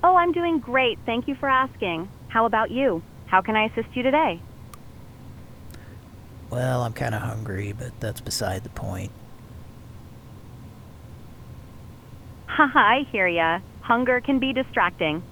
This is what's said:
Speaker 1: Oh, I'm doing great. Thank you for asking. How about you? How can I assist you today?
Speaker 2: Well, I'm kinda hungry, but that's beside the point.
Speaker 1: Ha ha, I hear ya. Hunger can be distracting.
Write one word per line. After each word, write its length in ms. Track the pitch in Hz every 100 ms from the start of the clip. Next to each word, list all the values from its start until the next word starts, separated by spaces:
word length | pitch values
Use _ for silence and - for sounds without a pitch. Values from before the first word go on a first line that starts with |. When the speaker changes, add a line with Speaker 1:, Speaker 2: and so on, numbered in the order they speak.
Speaker 1:
Oh, 140 | 349 370
I'm 160 | 349
doing 260 | 339 339 320
great. 400 | 233 254 254 214 -
Thank 220 | 233 247
you 60 |
for 140 | 269 277
asking. 640 | 262 262 - 180 165 185 - -
How 160 | 226
about 260 | 226 220 220
you? 320 | 240 269 165 - -
How 160 | - 190
can 160 | 185 220
I 80 | 214
assist 220 | - 220
you 80 | -
today? 360 | 254 277 311 170 - - - - - - - - - - - - - - - - - - - - -
Speaker 2:
Well, 320 | 123 127 127
I'm 100 | 120
kinda 260 | 113 123 107
hungry, 520 | 110 110 104 95 101
but 260 | 107 123 -
that's 200 | 113 107
beside 440 | - - 98 92
the 40 | 110
point. 440 | - - 92 98 - - - - - - - - - - - - - - - - - - - - - - - - - - - - - - - - - -
Speaker 1:
Ha 180 | - 294
ha, 140 | 294
I 260 | 214 247 285
hear 160 | 214 185
ya. 340 | 170 165 170 - -
Hunger 400 | - 240 247 247
can 180 | - 269
be 140 | 262
distracting. 680 | 254 262 - 180 - 160 156 180